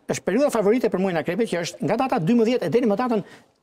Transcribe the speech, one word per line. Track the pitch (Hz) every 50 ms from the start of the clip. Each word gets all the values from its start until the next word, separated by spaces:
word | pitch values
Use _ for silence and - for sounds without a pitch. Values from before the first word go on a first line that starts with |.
| _
është | - 208 - -
periudha | - 180 254 294 269
favorite | - 226 196 202 226 254 - 208
për | - 180
mua | 190 196 175
në | 160 143
akrepit, | - 175 196 233 -
që | - 170 170
është | 151 - - -
nga | 143 202 240 269
data | 269 277 240
dymbëdhjetë | 156 165 240 240 220 220 254 240 -
e | 170
deri | 147 233 254
më | 220 202 196
datën | 254 247 233 208 - - - - _ _ _ _